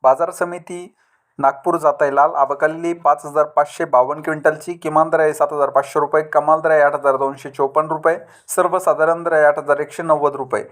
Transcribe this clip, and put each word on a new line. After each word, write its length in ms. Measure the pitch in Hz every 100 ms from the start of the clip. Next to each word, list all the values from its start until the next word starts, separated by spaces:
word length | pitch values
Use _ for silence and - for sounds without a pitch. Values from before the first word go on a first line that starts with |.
बाजार 280 | 131 135 170
समिती 640 | 175 175 175 170 180 180 _ _ _ _ -
नागपूर 380 | 139 139 - 170
जात 160 | 151 143
आहे 140 | 147 139
लाल, 200 | 147 156
आवक 280 | 135 143
आलेली 300 | 156 160 170
पाच 320 | 170 151 147 151
हजार 200 | 147 151
पाचशे 400 | - 147 - 160
बावन्न 360 | 127 131 147
क्विंटलची, 520 | 156 156 156 156 -
किमान 360 | 175 165 156 160
दर 100 | 160
आहे 140 | 156
सात 200 | 147 147
हजार 160 | 151 139
पाचशे 300 | 131 139 160
रुपये, 240 | 147 156
कमाल 380 | 151 151 147 156
दर 100 | 160
आहे 100 | 156
आठ 120 | 143
हजार 220 | 143 143 135
दोनशे 340 | 135 139 143
चोपन्न 400 | 131 139 151 156
रुपये, 280 | 156 160 170 - _ _
सर्वसाधारण 760 | - 180 180 175 147 156 165
दर 100 | 170
आहे 120 | 160 151
आठ 140 | 147
हजार 180 | 143 143
एकशे 260 | 147 -
नव्वद 320 | 170 151 143 139
रुपये. 280 | 131 107 -